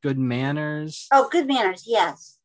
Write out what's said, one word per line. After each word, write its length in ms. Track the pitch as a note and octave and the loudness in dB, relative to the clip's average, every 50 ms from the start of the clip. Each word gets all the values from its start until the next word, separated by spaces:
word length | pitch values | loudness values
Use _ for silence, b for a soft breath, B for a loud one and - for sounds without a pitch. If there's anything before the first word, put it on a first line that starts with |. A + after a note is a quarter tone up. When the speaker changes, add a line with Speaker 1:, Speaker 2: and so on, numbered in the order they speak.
Speaker 1:
Good 180 | - C#3+ C3+ C3 | -4 -2 0 0
Manners? 880 | C3 B2 A#2+ B2+ C3 C#3 C#3+ D3+ D3+ D3+ D3+ D3+ D3+ D#3 D#3 - - - C#4 | 0 0 0 -2 -2 -2 -2 -4 -4 -6 -6 -6 -8 -10 -10 -14 0 2 4
Speaker 2:
Oh, 160 | C4+ C4 - | 4 4 4
Good 160 | - F4 C#4 | 2 0 2
Manners. 380 | C4 C#4 B3 G#3 F#3+ F#3 F3+ - | 2 0 0 0 0 -2 -6 -4
Yes. 500 | A3+ A#3 G#3 F3 D#3 C#3 - - - - _ | 0 0 2 2 0 -2 -8 -16 -20 -20 _